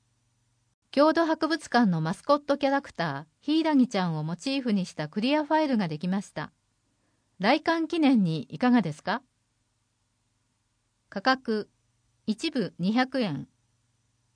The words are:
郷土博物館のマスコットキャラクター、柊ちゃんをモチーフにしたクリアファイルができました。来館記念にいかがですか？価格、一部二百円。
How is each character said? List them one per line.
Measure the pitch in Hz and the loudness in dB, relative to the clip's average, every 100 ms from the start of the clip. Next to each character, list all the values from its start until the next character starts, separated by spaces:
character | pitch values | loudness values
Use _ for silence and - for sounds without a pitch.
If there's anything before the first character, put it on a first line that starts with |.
| _ _ _ _ _ _ _ _ _ | _ _ _ _ _ _ _ _ _
郷 | - 302 | 2 4
土 | 320 320 | 4 0
博 | 320 302 | 0 -2
物 | 320 - | -4 -2
館 | 240 226 | 2 2
の | 165 | 2
マ | 160 | -2
ス | 185 | -6
コ | - | 0
ッ | 285 | 0
ト | 285 285 | 2 0
キ | 269 | 0
ャ | |
ラ | 277 | 0
ク | - | -4
タ | - 165 139 - _ | -6 -4 -6 -12 _
ー、 | |
柊 | - 311 320 285 240 | -2 0 2 4 2
ち | 196 | 2
ゃ | 180 | -2
ん | |
を | 156 | -2
モ | 151 175 | -4 -6
チ | 269 | -4
ー | 277 | -4
フ | 247 | -2
に | 202 175 | -2 -2
し | |
た | - 151 | -6 -6
ク | 208 | -4
リ | 240 302 | 0 0
ア | |
フ | 294 | 0
ァ | 311 | 0
イ | 302 | 2
ル | 233 | 0
が | 175 | -2
で | 151 | -4
き | 180 | -4
ま | 196 | -4
し | - | -4
た。 | - 151 _ _ _ _ _ _ _ _ - | -10 -12 _ _ _ _ _ _ _ _ -4
来 | 190 311 | 0 2
館 | 339 330 320 | 2 -2 -2
記 | 339 | 2
念 | 277 247 | 4 4
に | 180 160 | 2 -2
い | - 156 | -6 -2
か | 247 | 2
が | 240 | 2
で | 170 | 2
す | 147 | -6
か？ | - 226 _ _ _ _ _ _ _ _ _ _ _ _ _ _ _ _ _ _ _ | -6 -6 _ _ _ _ _ _ _ _ _ _ _ _ _ _ _ _ _ _ _
価 | 196 | -4
格、 | 262 262 254 214 - _ _ _ _ _ - | 0 0 0 -4 -4 _ _ _ _ _ -6
一 | 208 330 | -4 -2
部 | 277 180 - | -2 -4 -2
二 | 180 | 0
百 | 233 262 269 | 0 0 0
円。 | 208 143 - _ _ _ _ _ _ _ _ | -2 -4 -8 _ _ _ _ _ _ _ _